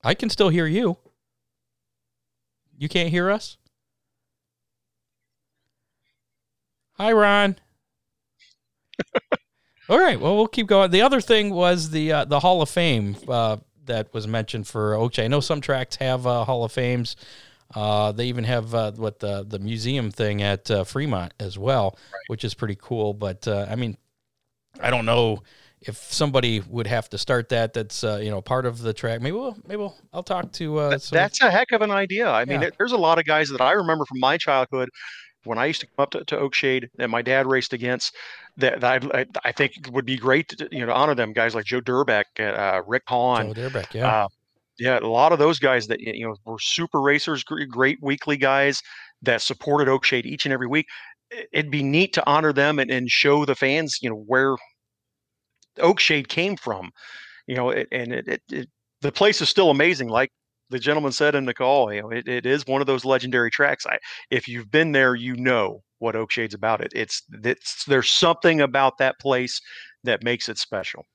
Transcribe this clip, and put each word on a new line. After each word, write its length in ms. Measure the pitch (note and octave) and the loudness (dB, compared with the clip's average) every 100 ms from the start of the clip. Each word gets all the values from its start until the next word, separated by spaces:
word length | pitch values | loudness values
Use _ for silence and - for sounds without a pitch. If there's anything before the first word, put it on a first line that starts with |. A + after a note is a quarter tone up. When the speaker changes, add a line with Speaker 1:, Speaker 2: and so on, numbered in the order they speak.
Speaker 1:
I 120 | A2+ F#3 | -2 -2
can 140 | A3+ | -2
still 200 | - G3 | 2 2
hear 180 | E3+ D#3+ | 4 2
you. 300 | F3+ A#3 F3+ _ _ _ _ _ _ _ _ _ _ _ _ _ _ _ _ _ _ | 2 0 -2 _ _ _ _ _ _ _ _ _ _ _ _ _ _ _ _ _ _
You 120 | D3 | -2
can't 200 | F3+ E3+ | 0 2
hear 200 | F3 F3+ | 2 2
us? 280 | G#3+ - - _ _ _ _ _ _ _ _ _ _ _ _ _ _ _ _ _ _ _ _ _ _ _ _ _ _ _ _ _ _ _ _ _ - | 0 -4 -18 _ _ _ _ _ _ _ _ _ _ _ _ _ _ _ _ _ _ _ _ _ _ _ _ _ _ _ _ _ _ _ _ _ -2
Hi, 140 | G#3+ | 2
Ron. 440 | A3 G#3 G3+ G3+ F#3 _ _ _ _ _ _ _ _ _ _ _ _ _ - - | 6 6 6 4 0 _ _ _ _ _ _ _ _ _ _ _ _ _ -8 -4
<laughs> 20 | - _ - _ _ _ _ - | -4 _ -6 _ _ _ _ 2
All 100 | A#3+ | 6
right. 200 | F#4 G3+ | 6 4
Well, 160 | D#3 G#3 | 2 2
we'll 120 | A3 | 2
keep 200 | - G#3+ | 0 4
going. 240 | G3 F#3+ | 6 6
The 100 | F#3 | 6
other 200 | B3+ C4+ | 6 4
thing 300 | - A3 G#3 | 4 4 4
was 360 | F3 F3+ F3+ D#3 | 2 4 4 0
the, 220 | D#3 D#3 | -2 2
uh, 140 | D3+ C#3 | 2 2
the 140 | - | 2
Hall 220 | F3+ F3+ | 4 4
of 80 | D3+ | 2
Fame, 460 | - E3+ A#2+ G2+ G2+ - | 2 2 2 0 -6 -2
uh, 300 | B2 A2+ G#2+ _ _ C3 | 0 0 -2 _ _ -6
that 280 | A2+ A2 | -6 -4
was 140 | A2+ G#2+ | -8 -4
mentioned 400 | A2+ G#2+ A2+ G#2 | -4 -4 -8 -8
for 260 | A2 G#2+ | -2 0
Oakshade. 300 | G#2+ A#2+ - A2+ | 0 0 0 0
I 20 | |
know 120 | D3 | 0
some 200 | - D#3 | 0 -4
tracks 360 | C3+ C3 B2+ - | -2 -4 -4 -4
have, 280 | C3 B2+ B2 | -2 0 0
uh, 180 | B2 A2 | 0 0
Hall 180 | B2+ | -2
of 80 | A#2 | -2
Fames. 440 | - B2 B2 A2+ - - - - _ _ | -2 -2 -2 -4 -10 -18 -20 -20 _ _
Uh, 380 | G#2+ G#2+ G#2 G#2+ | -6 0 2 0
they 160 | G#2 B2 | -2 -4
even 160 | B2 | -2
have, 300 | A#2 B2 A2 A2+ | -2 -2 -2 -2
uh, 160 | G#2+ | -2
what 260 | A2 A2 - | -4 -8 -6
the, 240 | G#2 G2+ | -6 -6
the 160 | G2+ G#2 | -8 -8
museum 520 | G2+ A2+ A#2 C3+ A2 | -6 -6 -4 -4 -4
thing 300 | - G#2+ G2+ | -2 -2 0
at, 280 | G2+ G2 - | -2 -2 -2
uh, 140 | G#2 | -2
Fremont 500 | F#2 C3+ D3 G2 F2 _ | -2 -4 -2 -4 -6 _
as 180 | G2+ F#2+ | -12 -6
well, 400 | A2 C3 G2 - - | -2 0 0 -4 -20
Speaker 2:
Right. 80 | - - | -18 -10
Speaker 1:
which 160 | F3+ | -8
is 100 | A#2 | -8
pretty 240 | - A2 G2+ | -6 -8 -8
cool. 340 | - A#2 G#2 | -6 -4 -4
But, 340 | G2+ G2+ F#2 - | -4 -6 -6 -4
uh, 180 | G2+ G2+ | -4 -4
I 60 | A2+ | -4
mean, 220 | A#2 G2+ _ _ _ _ _ _ _ - | -6 -8 _ _ _ _ _ _ _ -6
I 120 | A#2 | -2
don't 140 | B2 A2+ | 0 2
know 360 | A#2+ A#2 G#2+ - _ _ _ | 2 2 0 -8 _ _ _
if 160 | - G#2+ | -14 -14
somebody 640 | - - D3 C3 A#2+ A2 | -8 -2 2 2 2 -2
would 260 | F2 A#2 G#2+ | -4 -6 -2
have 240 | A#2+ - | -4 -4
to 80 | G#2 | -8
start 320 | - B2 A2+ | -2 -2 0
that. 240 | A#2+ A2+ | 0 0
That's, 300 | A#2 G#2+ - | -4 -6 -4
uh, 160 | A2 G#2 | -4 -4
you 80 | G#2+ | -4
know, 100 | G2+ | -6
part 240 | - B2+ B2 | -4 -2 -2
of 120 | A#2 | -4
the 120 | A#2 | -6
track. 260 | A2 A2+ A2+ | -4 -4 -4
Maybe 140 | C3 G3+ | -4 -6
we'll, 220 | C4 G#3 - | -8 -12 -12
maybe 120 | G#3 | -10
we'll, 180 | G3+ - _ | -10 -12 _
I'll 80 | E3+ | -14
talk 280 | F#3 F#3 F3+ | -6 -6 -6
to, 240 | - D#3+ D3+ | -8 -4 -2
uh, 120 | D3 | 0
Speaker 2:
That, 100 | C#3+ | -2
Speaker 1:
some 140 | - E3 | -4 -2
Speaker 2:
that's 260 | G3+ - | -2 2
a 80 | B3+ | 4
heck 220 | F#3 B3+ | 4 2
of 100 | A3+ | 0
an 100 | G#3+ | 2
idea. 380 | G3 G3 G3 A3+ | 0 -2 -2 2
I 160 | A2+ B2+ | 2 2
mean, 100 | C#3+ | -2
Speaker 1:
Yeah. 40 | E3+ | -2
Speaker 2:
there, 40 | - | -2
there's 140 | A#3+ | 0
a 60 | A#3+ | 2
lot 200 | E3 E3 | 4 4
of 80 | D#3 | 4
guys 240 | D#3 D3 | 2 0
that 120 | C3 | 2
I 100 | C3 | 2
remember 340 | G3+ E3+ D#3+ C#3+ | 4 2 0 -2
from 140 | C3 | 0
my 180 | C3+ E3 | 0 2
childhood 520 | - C3+ B2+ C3 B2+ - - - - _ A2 | 2 2 2 -2 -4 -8 -18 -18 -20 _ -8
when 120 | A#2 | -2
I 80 | C#3 | -2
used 160 | D#3+ | -2
to 60 | - | -8
come 160 | - | -2
up 80 | C#3 | -2
to, 120 | - - | -2 -6
to 120 | D3+ | -4
Oakshade 500 | C#3 - C#3 C3 A#2 - | -2 0 0 0 -4 -6
that 120 | B2 | -2
my 140 | A#2 | -2
dad 240 | A#2+ C3+ C3 | 2 0 2
raced 260 | C3 - | 0 0
against 420 | B2 B2 B2+ - - - - - - | -6 -4 -4 -6 -10 -20 -20 -20 -2
that, 240 | C3 C3+ | 0 2
that 240 | B2 C3 C#3 C3+ | 0 0 0 -4
I, 60 | |
I, 40 | B2+ - B2 | -4 -4 -4
I 60 | |
think 360 | - C#3 - C3 | -2 -2 -4 -6
would 140 | B2 B2 | -6 -4
be 120 | C3 | -2
great 320 | B2 C#3 E3 | 2 2 0
to, 180 | - D3+ | -12 -10
you 100 | D3 | -6
know, 60 | A#2+ | -2
to 60 | |
honor 220 | B2 D3+ B2+ | 2 2 2
them. 160 | A2 | 0
Guys 220 | A2+ A2+ A2 | 0 0 -2
like 100 | G#2 | -4
Joe 160 | B2+ | -4
Durbeck, 440 | A#2+ B2+ C#3 G#2+ G2+ - | 0 0 2 2 0 -4
uh, 440 | G#2+ G#2+ G2 F#2 F#2+ | -4 -2 0 0 -2
Rick 180 | B2 - | -6 -2
Hahn. 460 | B2 B2 A#2+ A2 | -2 2 0 -2
Speaker 1:
Joe 160 | A2 C3 | -6 -6
Durbeck, 240 | C3 F#2+ | -8 -8
yeah. 140 | A2 A#2+ A2 G2+ | -2 0 2 0
Speaker 2:
Uh, 20 | _ _ _ _ - | _ _ _ _ -4
yeah, 200 | B2 B2+ | 0 0
a 60 | A2 | 2
lot 240 | A2+ D#3 | 4 4
of 60 | E3 | 6
those 180 | D3+ D3+ | 4 4
guys 280 | C3+ B2+ G#2+ | 2 2 0
that, 120 | A2+ | -6
you 280 | A2+ A2 A2+ | -6 -8 -8
know, 80 | G#2 A2+ | -10 -12
were 120 | A2+ | -8
super 420 | - - E3+ D#3 | -4 -4 -2 2
racers, 420 | C#3 D3 - C#3+ | 2 2 0 -6
gr-, 200 | - D#3 C#3+ | -6 -10 -8
great 280 | A#2 C3 - | 0 0 0
weekly 360 | C#3 C#3+ - D3 | -4 -4 -2 0
guys 440 | C3+ C#3 C#3 C3 - - - _ | 2 2 2 0 -10 -20 -20 _
that 180 | - A#2 | -2 0
supported 460 | - C3+ - D3 C3+ | -2 -6 -2 2 2
Oakshade 380 | C3+ - B2+ A#2+ | 2 2 -2 -4
each 200 | C#3+ C#3+ | -6 -4
and 80 | |
every 140 | C3+ B2 | -2 -2
week. 180 | D3 - - - - _ | -2 -4 -14 -20 -20 _
I-, 120 | A#3+ - | -16 -6
it'd 200 | D3+ D3+ | -4 -2
be 120 | D3 | -2
neat 300 | C#3 D3+ F#3+ | 2 2 2
to 100 | - C#3+ | 2 2
honor 260 | D3 D#3 | 4 4
them 240 | C#3 C#3+ D3+ | 2 2 2
and, 100 | C3 | 0
and 180 | C3 B2 | -2 0
show 360 | - C#3+ D3 C#3+ | 2 4 4 2
the 100 | C3 | 0
fans, 420 | C3+ D3+ D#3 - | 0 0 -2 -6
you 80 | B2+ | -6
know, 60 | A2 G#2+ | -6 0
where 280 | B2+ C3+ C3 - _ _ _ _ _ _ _ _ _ _ - | 2 2 0 -8 _ _ _ _ _ _ _ _ _ _ 0
Oakshade 500 | E3+ G3+ - D3+ C3 | 2 4 2 0 -2
came 280 | - F#3 F3+ | -4 -2 -4
from, 340 | - G2 F#2 _ - - - - - | -6 -8 -10 _ -20 -20 -20 -20 -8
you 80 | B2+ | -4
know, 140 | B2 | -2
it, 180 | B2 - | -2 -4
and 220 | B2+ A#2+ | -6 -6
it, 140 | B2+ - | -8 -6
it, 140 | - _ | -8 _
it, 180 | - B2+ _ _ _ | -10 -10 _ _ _
the 100 | C#3+ | -6
place 300 | - G3+ G#3 | 2 2 4
is 80 | D#3 | 0
still 200 | - F3+ | 4 4
amazing. 400 | C#3 E3 D3+ A#2+ | 6 4 2 -2
Like 220 | A2+ C3+ _ _ _ _ | 0 -2 _ _ _ _
the 100 | B2+ | -4
gentleman 320 | C3 D3+ C#3+ | 0 0 0
said 240 | B2 D3+ C#3+ | 0 2 2
in 100 | C3 | -2
the 80 | |
call, 380 | A#2+ B2+ C#3 A2+ | -2 2 4 2
you 80 | G#2 | -2
know, 100 | G#2+ | -6
it, 160 | A#2 A#2+ | -8 -6
it 180 | B2 A#2+ | -4 0
is 200 | C#3+ B2+ | -2 0
one 140 | C3+ | -2
of 60 | C#3 | 0
those 160 | C3 B2+ | 0 2
legendary 460 | C3 C3 B2 A#2 | 0 2 0 0
tracks. 340 | - C#3+ - - | 2 0 0 -4
I, 120 | - - - - | -6 -8 -18 -4
if 180 | B2+ - | -4 -4
you've 220 | A#2+ G#2 | -12 0
been 200 | D3+ E3 | 2 4
there, 240 | C#3+ C3 A#2+ | 4 4 2
you 200 | B2 B2 | -4 -2
know 460 | B2+ A#2+ F#2+ - _ _ | 0 2 0 -4 _ _
what 160 | A#2 A2 | -4 -4
Oakshade's 380 | A2+ - A2 | -4 -4 -6
about. 280 | G2+ A2 A2 | -4 -2 -2
It, 100 | - - | -4 -6
it's, 280 | G#2+ - _ G#2+ | -6 -8 _ -6
it's, 420 | A#2 - - - - | -4 -4 -6 -10 0
there's 240 | C3+ B2 | 2 2
something 520 | - F3 E3 F3 D#3+ | 2 2 4 2 4
about 360 | C#3 C3+ C3 - | 2 4 2 2
that 200 | C3 - | -2 0
place 420 | C#3 B2+ B2 - - - - _ | 0 0 -2 -8 -12 -20 -20 _
that 200 | B2 A2 | -2 -2
makes 260 | A#2 A#2+ - | -2 -4 -6
it 80 | A2 | -8
special. 480 | - G2+ F#2 - - | -6 -6 -8 -12 -18